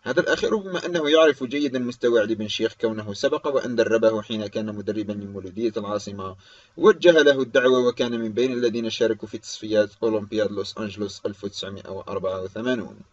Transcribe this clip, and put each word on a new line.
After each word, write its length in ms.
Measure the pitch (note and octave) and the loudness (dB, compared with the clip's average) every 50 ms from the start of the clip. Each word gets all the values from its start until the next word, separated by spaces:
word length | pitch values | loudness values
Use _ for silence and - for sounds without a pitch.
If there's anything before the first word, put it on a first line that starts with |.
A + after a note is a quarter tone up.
هذا 180 | _ A2+ B2 F3 | _ -2 -2 -2
الأخير 360 | E3+ - D3 - G#3 - G#3+ | 0 0 -2 0 0 -2 -2
بما 300 | G#3+ F#3+ F#3+ F3+ E3 - | -2 -4 -6 -8 -6 -6
أنه 240 | E3+ F3 E3+ D3+ D3 | -4 -4 -2 0 4
يعرف 340 | D3+ D#3+ E3 D#3 C3+ - C3 | 6 8 8 6 4 2 -4
جيدا 360 | A#2+ B2 D3 D3 C#3 B2 C3 | -6 -2 -2 -2 -2 -2 -2
مستوى 400 | B2 A#2+ A#2+ - - A#2+ A#2 A2+ | -4 -4 -6 0 0 4 4 4
علي 160 | G#2 G#2+ A2 | 4 2 -2
بن 120 | G#2 A2 | -4 -4
شيخ، 260 | G#2+ - - A2 A2 - | -6 -4 -2 -2 -4 -2
كونه 400 | _ - A2+ A2 G#2+ G#2+ G#2+ G2+ | _ -4 -4 -4 -4 -8 -10 -8
سبق 340 | - - C#3 D3 D3+ - | -4 -2 -2 -2 -2 -4
وأن 280 | D3 C#3 C3 - B2 B2 | -2 -2 -2 -2 -2 0
دربه 460 | A2+ A2 G2+ A2 A2+ A2+ A2 A2 A2 | 0 2 2 4 4 4 4 2 2
حين 260 | G#2+ - A2+ G#2+ G#2+ | -4 -6 -6 -6 -6
كان 280 | G2+ - A#2+ G#2+ G#2+ G#2 | -6 -6 -6 -6 -6 -8
مدربا 360 | G#2 G2 G#2 G2+ A2 G#2+ G#2 G#2 | -8 -6 -6 -4 -4 -4 -6 -8
لمولودية 600 | G#2 G2+ G2 G2+ G2 F#2 F#2+ F2+ G#2 A#2 A2+ G#2+ | -8 -10 -10 -12 -12 -12 -12 -8 -4 -4 -4 -4
العاصمة، 580 | A2 G#2 G2+ G#2 G#2 - G2+ G2+ G2 F#2+ F#2+ F#2+ - _ - - - _ _ _ | -4 -6 -4 -6 -6 -6 -8 -10 -10 -10 -10 -12 -14 _ -20 -20 -20 _ _ _
وجه 340 | - D3+ G#3 G#3 - - F3 | 4 6 6 6 8 8 8
له 300 | E3+ D#3+ D3 C#3+ C#3 C3+ | 8 10 8 6 6 4
الدعوة، 460 | C3 A#2 A#2 C#3 B2 C3 C3 B2+ B2 | 0 2 2 4 4 6 4 4 4
وكان 320 | B2 A#2+ - C3 A#2+ A#2+ A#2 | 0 0 0 -2 -2 -2 -4
من 140 | A2+ A2 G#2 | -4 -4 -2
بين 200 | G#2+ B2 C3 B2+ | 0 0 0 0
الذين 360 | A#2+ A#2+ A#2 G#2 A#2 A2+ A2 | 0 -2 0 -2 -2 -4 -4
شاركوا 380 | A2 - A#2 A2 A2+ G#2+ - | -2 0 0 0 0 -2 -6
في 100 | G#2 - | -12 -12
تصفيات 520 | A2+ - - - - - G#2+ G#2+ G#2+ G#2 G2+ - _ - | -14 -12 -14 -14 -12 -6 0 2 2 2 0 -2 _ -2
أولمبياد 480 | A2+ A2 G#2+ G2+ G2+ A2 G#2+ G#2 G2 | 0 0 -2 -4 -4 -2 -2 -2 -2
لوس 260 | G#2 G2 F#2+ - - | -2 -6 -8 -8 -8
أنجلوس 440 | - A2 G#2+ F#2 G#2 G#2 G2 - - _ | -8 -8 -8 -6 -6 -8 -8 -8 -8 _
ألف 180 | G#2+ G2 - - | -10 -10 -8 -12
وتسعمائة 460 | G2 - - - F#2+ G2 F#2+ - - | -12 -10 -10 -12 -12 -12 -14 -12 -12
وأربعة 540 | F#2+ F#2+ - - G2+ G2 F2 F#2+ F#2+ F#2+ F#2 | -12 -12 -10 -8 -8 -6 -4 -4 -4 -4 -8
وثمانون. 560 | F#2+ _ A2 A2+ B2 B2+ A#2 F#2 C2+ G#1+ - - _ | -10 _ -6 -4 -4 -4 -4 -6 -12 -16 -20 -20 _